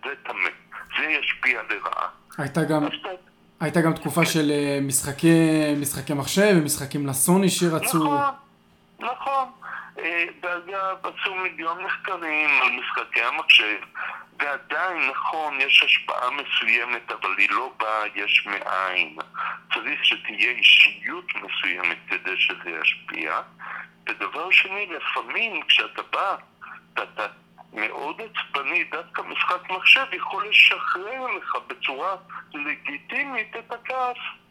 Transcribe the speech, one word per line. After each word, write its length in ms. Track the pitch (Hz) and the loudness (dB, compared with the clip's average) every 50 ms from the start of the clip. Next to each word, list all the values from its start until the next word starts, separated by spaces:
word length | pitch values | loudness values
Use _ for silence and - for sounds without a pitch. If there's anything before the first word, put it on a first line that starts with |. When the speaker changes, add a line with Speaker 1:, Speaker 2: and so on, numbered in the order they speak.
| - | -8
Speaker 1:
זה 100 | 135 139 - - | -10 -10 -10 -10
טמא. 260 | - 117 104 92 82 - - - _ - - - - - 127 | -10 -6 -4 -4 -4 -4 -8 -20 _ -16 -16 -14 -6 -4 -2
זה 80 | 139 | -2
ישפיע 560 | 156 156 147 135 - - - - 127 123 117 107 - | 0 0 -2 0 -2 -4 0 0 0 0 0 -2 -6
לרעה. 380 | 107 98 90 90 - - - 87 - - _ _ - - | -6 -4 -4 -4 -4 -2 -4 -6 -6 -12 _ _ -8 -6
Speaker 2:
הייתה 260 | 151 131 131 170 160 | -6 -2 0 0 0
גם, 200 | 151 160 156 147 | 2 2 2 2
Speaker 1:
אז 80 | 147 - - | 0 -4 -6
אתה 80 | - 202 185 180 - - _ _ _ _ _ _ | -8 -10 -12 -12 -14 -20 _ _ _ _ _ _
Speaker 2:
הייתה 220 | 185 156 - 175 | -6 0 2 2
גם 120 | 156 165 156 | 4 4 2
תקופה 320 | - - 156 123 170 165 | 0 -2 -2 0 2 2
של, 260 | 156 - 160 151 147 | 2 4 2 2 4
אה, 280 | 147 147 143 143 139 139 | 2 2 2 0 0 0
משחקי, 520 | 139 139 135 - - 143 135 - - 165 165 165 165 160 156 156 151 151 147 147 | 0 0 0 -2 -2 -2 -6 2 6 6 8 8 8 6 4 4 4 2 2 0
משחקי 320 | 143 139 - - 131 - 151 | 0 -4 -4 -6 -4 -2 -2
מחשב 420 | 139 139 - - 190 202 214 202 175 | -2 -2 0 2 4 6 8 8 6
ומשחקים 460 | 151 143 - - 143 131 - 147 147 139 | 6 4 0 -2 -4 -4 -4 -4 -2 -2
לסוני 420 | 135 135 - - 175 190 196 185 | 0 0 4 6 6 6 6 4
שרצו. 540 | 175 - 180 175 160 156 156 - - - 311 | 4 4 2 2 2 0 0 2 2 2 2
Speaker 1:
נכון, 300 | 302 285 285 285 285 285 - - _ _ _ _ _ _ _ _ _ _ _ | 4 4 4 2 0 -2 -4 -14 _ _ _ _ _ _ _ _ _ _ _
נכון. 480 | 220 226 254 - - 277 277 269 254 247 - - - - - - - - - - | -8 -6 -6 -4 -4 -2 0 0 0 -2 -6 -16 -16 -14 -12 -12 -14 -14 -12 -6
אה, 260 | - 160 170 170 170 170 165 - - | -6 -2 0 0 -2 -2 -4 -8 -6
ואגב, 540 | 180 175 175 170 175 196 196 190 190 190 185 - - | -6 -6 -6 -6 -8 -6 -4 -4 -4 -4 -4 -8 -10
עשו 280 | 175 - - - 190 | -8 -4 -6 -6 -4
מיליון 480 | 185 185 180 165 156 160 165 170 180 190 | -4 -4 -6 -6 -4 -4 -4 -4 -4 -4
מחקרים 680 | 170 151 - - 185 190 175 170 160 151 151 151 151 143 135 | -6 -6 -6 -4 -8 -6 -6 -4 -2 -2 0 2 2 2 2
על 80 | 131 131 | 2 2
משחקי 500 | 127 127 123 - - 131 117 - - 117 | 0 -2 -6 -6 -6 -6 -6 -2 -2 0
המחשב, 560 | 117 123 139 156 160 - 156 139 110 104 107 - - - _ - - - - - - - _ - | 0 0 -2 -4 4 6 6 6 6 4 -2 -4 -8 -14 _ -12 -10 -10 -10 -12 -16 -20 _ -6
ועדיין, 680 | - 147 143 135 - - - 156 175 185 180 160 143 131 | -4 -4 -4 -6 -6 -6 -2 -2 -2 -2 0 0 0 0
נכון, 460 | 135 135 - - - 160 156 151 143 135 | 0 -2 -4 -2 -2 -2 -2 -2 0 0
יש 220 | 135 139 139 - 143 | 2 6 6 6 8
השפעה 460 | - - - - - - - 123 123 | 6 4 2 2 -2 -4 -2 -2 -2
מסוימת, 800 | 135 143 139 - - - 123 110 113 120 117 123 123 117 - - | -2 -4 -6 -2 -2 0 2 4 2 2 2 0 -4 -6 -4 -8
אבל 180 | 113 107 98 95 92 98 | -8 -4 -2 -4 2 2
היא 120 | 98 98 | 2 4
לא 200 | 98 104 123 135 - _ | 4 2 0 -2 -4 _
באה 260 | 110 107 107 110 107 104 101 | -2 0 0 0 -2 -2 -4
יש 320 | 98 101 104 104 - - 104 | -6 -2 2 2 2 2 2
מאין. 680 | 101 98 - - 95 95 95 95 92 92 87 78 78 80 78 - - - - - - - - _ - | -6 -4 -4 -2 0 0 0 0 2 0 0 -2 -2 -12 -12 -10 -8 -8 -6 -6 -8 -10 -6 _ -6
צריך 320 | - 113 127 147 - - | -4 -2 -4 -4 2 2
שתהיה 460 | - - - - - 107 101 104 120 | 2 2 2 -4 -10 -2 0 0 0
אישיות 760 | 123 113 104 - - - - - - - - - 147 180 180 - - | 2 4 6 8 10 10 8 8 6 2 -8 -8 -8 -8 -6 -8 -8
מסוימת 640 | - 101 98 - - - 98 90 87 90 85 85 - - - | -8 -6 -6 -6 -4 -2 -2 -2 0 0 -2 -2 -4 -6 -6
כדי 280 | 92 90 - 92 95 85 | -6 -4 -4 -4 0 0
שזה 320 | 87 - 95 87 85 87 82 80 | 0 0 0 -4 -8 -8 -6 0
ישפיע. 600 | 78 - - - - - - 80 78 78 82 - - - - _ - - - - - - _ _ _ - | 0 0 0 0 -6 -10 -8 -6 -4 -2 -2 -2 -4 -6 -16 _ -14 -12 -12 -12 -12 -14 _ _ _ -8
ודבר 420 | 110 - 101 98 - 139 165 185 | -6 -6 -6 -6 -6 -6 -2 4
שני, 340 | 190 - 202 190 190 202 208 | 4 4 4 4 -2 -6 -6
לפעמים 760 | 185 165 - - - - 131 117 117 139 190 226 226 196 160 - - | -6 -8 -8 -6 -4 -4 -4 -4 -4 -2 -2 -2 -2 -4 -6 -4 2
כשאתה 340 | - - 110 107 - - - - | 2 2 2 0 -4 -10 -8 -4
בא, 240 | - 135 175 196 180 - - _ _ _ - - - - _ _ _ | -2 -2 -2 -2 -2 -6 -8 _ _ _ -20 -18 -18 -20 _ _ _
אתה, 100 | - 104 | -8 -8
אתה 240 | - - - 107 101 - - _ _ _ - - _ - | -8 -6 -8 -8 -8 -8 -14 _ _ _ -20 -20 _ -8
מאוד 480 | 107 107 110 123 143 135 147 175 - | -6 -6 -4 -4 -6 -8 -8 -8 -10
עצבני, 640 | 226 214 - - - - - 139 139 135 165 175 165 | -12 -10 -8 -8 -8 -6 -6 -6 -4 -2 -2 -2 -4
דווקא 380 | - - 156 175 - _ - | -4 -6 -10 -10 -8 _ -10
משחק 480 | - - 156 - - - 180 180 175 - | -10 -8 -4 -2 0 0 0 -4 -4 -6
מחשב 360 | 185 185 185 - - 269 262 - - | -6 0 6 6 6 6 6 -2 -4
יכול 360 | 185 - - 196 190 196 214 | -6 -6 -6 -4 -4 -4 2
לשחרר 720 | 214 - - - 190 185 - - - 180 190 208 247 262 262 254 214 185 | 6 8 8 8 6 2 -2 -4 -4 -4 -4 -8 -8 -8 -6 -6 -6 -6
לך 180 | - - - 123 - - | -6 -6 -6 -6 -6 -6
בצורה 480 | 127 - - - 135 131 156 185 196 180 - - - - - _ - | -12 -6 -4 -4 -4 -2 -4 -4 -4 -6 -8 -16 -16 -16 -16 _ -10
לגיטימית 1040 | 151 147 151 147 143 - - 143 143 - _ 233 254 285 277 262 233 214 - - | -8 -6 -6 -6 -6 -6 -10 -10 -10 -12 _ -4 -4 -4 -4 -4 -6 -6 -6 -8
את 160 | 226 226 - | -14 -10 -10
הכעס 460 | 240 233 - - 254 262 254 247 247 247 - - - - _ _ | -12 -12 -8 -6 -4 -2 -2 -2 -4 -6 -10 -12 -14 -14 _ _